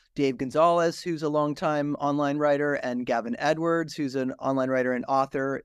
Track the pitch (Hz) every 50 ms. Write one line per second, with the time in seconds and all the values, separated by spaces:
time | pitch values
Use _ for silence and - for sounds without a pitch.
0 | _ _ _ - 143 135 131 110 135 127 123 151 160 170 170 175 165 170 165 -
1 | - 180 165 151 160 147 151 151 147 147 147 - 185 156 151 147 143 147 143 -
2 | 143 147 143 147 147 143 143 147 147 147 143 143 147 147 143 - - 127 123 123
3 | 123 - 123 117 110 117 117 - 143 147 160 160 165 165 165 165 160 156 - -
4 | 147 135 127 135 131 127 - - - 135 135 135 131 131 131 131 127 127 123 123
5 | - - 135 135 135 135 - 139 135 135 135 - -